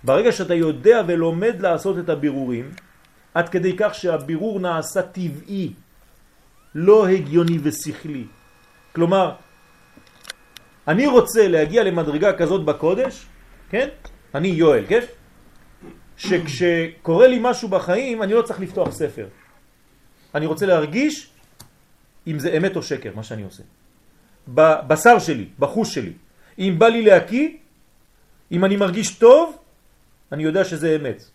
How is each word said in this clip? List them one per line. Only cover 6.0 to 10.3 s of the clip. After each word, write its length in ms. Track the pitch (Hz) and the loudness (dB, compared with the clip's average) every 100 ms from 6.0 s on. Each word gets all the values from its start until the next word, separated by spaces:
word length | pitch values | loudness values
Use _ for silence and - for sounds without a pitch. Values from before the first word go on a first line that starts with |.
| _ _ _ _ _ _ _ 151 | _ _ _ _ _ _ _ -2
לא 320 | 180 214 190 | 4 6 6
הגיוני 520 | 190 143 160 170 165 | 0 2 0 0 0
ושכלי. 640 | 147 151 151 - 160 139 110 _ _ _ _ _ _ - | -4 -6 -10 -12 -12 -12 -14 _ _ _ _ _ _ -2
כלומר, 400 | 170 196 175 - _ _ _ _ _ - _ _ - | 0 2 0 -6 _ _ _ _ _ -20 _ _ -20